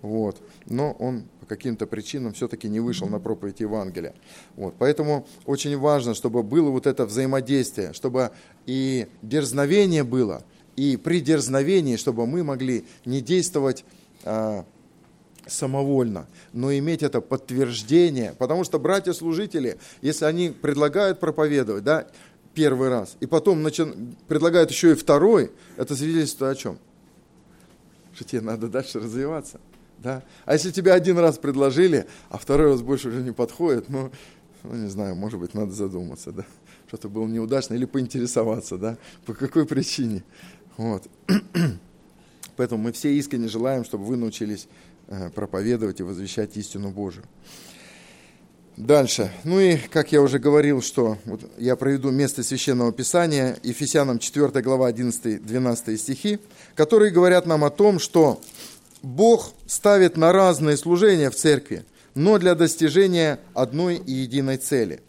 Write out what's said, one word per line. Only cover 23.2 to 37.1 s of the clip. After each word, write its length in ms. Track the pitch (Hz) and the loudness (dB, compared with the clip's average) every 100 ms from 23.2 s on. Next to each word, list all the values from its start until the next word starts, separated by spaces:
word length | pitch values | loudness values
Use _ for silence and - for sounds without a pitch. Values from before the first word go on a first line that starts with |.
и 40 | 127 | -2
потом 380 | 160 180 170 | 0 2 2
начи-, 300 | 156 151 156 - 240 - - | 0 -2 -4 -4 -14 -16 -4
предлагают 420 | 156 165 170 160 | 0 4 4 4
еще 220 | - 170 | 4 4
и 40 | 151 | 4
второй, 560 | - 143 190 214 120 - - - | 4 4 6 4 2 -8 -20 -10
это 180 | 127 139 | -6 -4
свидетельство 540 | 151 165 147 - 135 | -2 0 -2 -2 -4
о 60 | 135 | -4
чем? 220 | 113 78 _ _ _ _ _ _ _ _ _ _ _ _ _ | -8 -12 _ _ _ _ _ _ _ _ _ _ _ _ _
Что 120 | - 120 | -20 -8
тебе 160 | 123 | -6
надо 260 | 110 113 113 | -6 -6 -4
дальше 320 | 120 131 117 | -6 -6 -8
развиваться, 600 | 110 117 139 160 - - _ _ _ _ | -8 -6 -6 -6 -10 -20 _ _ _ _
да? 180 | 120 131 - - - | -10 -10 -12 -18 0
А 80 | |
если 160 | 147 180 | 0 0
тебе 200 | 190 180 | 0 4
один 260 | 180 170 175 | 4 4 4
раз 200 | 170 147 | 4 2
предложили, 680 | 143 135 139 131 185 143 - - - | -4 2 2 4 4 4 -2 -14 -14
а 80 | - | -14
второй 340 | - 143 151 | 0 4 4
раз 100 | 135 | 4
больше 260 | 120 135 127 | 0 -4 -4
уже 140 | 120 | -6
не 100 | 127 | -6
подходит, 580 | 110 120 - 170 123 - | -4 -6 -2 0 0 -2
ну, 220 | 139 131 - - - _ _ | -8 -8 -12 -20 -20 _ _
ну, 120 | - 117 | -14 -10
не 140 | 104 | -8
знаю, 260 | 95 98 90 | -6 -6 -6
может 240 | 104 98 | -8 -8
быть, 140 | 87 | -10
надо 180 | 104 104 | -8 -8
задуматься, 600 | 98 98 92 87 67 - | -6 -6 -6 -10 -14 -14
да? 140 | 85 - - _ - _ | -14 -16 -20 _ -20 _
Что-то 220 | 110 | -16
было 160 | 107 | -10